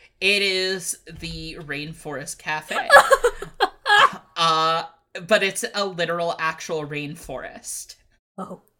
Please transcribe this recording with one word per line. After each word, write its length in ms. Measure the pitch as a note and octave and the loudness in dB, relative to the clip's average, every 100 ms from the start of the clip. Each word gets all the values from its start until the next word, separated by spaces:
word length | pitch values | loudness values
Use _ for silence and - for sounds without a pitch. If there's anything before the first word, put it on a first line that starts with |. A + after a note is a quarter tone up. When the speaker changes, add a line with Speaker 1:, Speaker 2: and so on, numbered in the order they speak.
| _ _ | _ _
Speaker 1:
It 200 | F#3+ G3+ | 0 2
is 560 | G3 F#3 F#3 F#3+ - - - | 2 0 -2 -4 -6 -8 -12
the 500 | E3 E3 E3 D#3+ D#3+ | -12 -12 -10 -12 -12
Rainforest 800 | D3+ C#3+ D3+ D#3+ D3+ C3+ E3 - | -10 -8 -8 -10 -10 -8 -10 -8
Cafe. 500 | E3+ D#3 - - - | -4 -4 -4 -4 6
Speaker 2:
<laughs> 40 | C#5 - - A#4+ - - - - - - G#3 - F#3+ - - | 8 8 6 4 0 -8 -2 -2 0 4 6 6 2 -10 0
Speaker 1:
Uh, 480 | E3 D#3+ D#3+ E3 - - _ F#3+ E3+ | 2 4 2 0 -4 -14 _ -12 2
but 160 | G#3 | 2
it's 240 | G3 F#3+ A#3 | 4 -2 -6
a 100 | G#3 | -4
literal 500 | G3 F3 E3 E3+ E3+ - | -4 -2 -2 0 -2 -2
actual 480 | D#3+ D#3+ - D#3+ D3 | -4 -4 -6 -6 -4
rainforest. 1120 | D3 C#3+ E3 - B2+ - - - - - - _ _ _ - | -6 -8 -10 -10 -10 -10 -12 -12 -12 -14 -20 _ _ _ -14
Speaker 2:
Oh, 240 | F#3 B3+ _ | -12 -14 _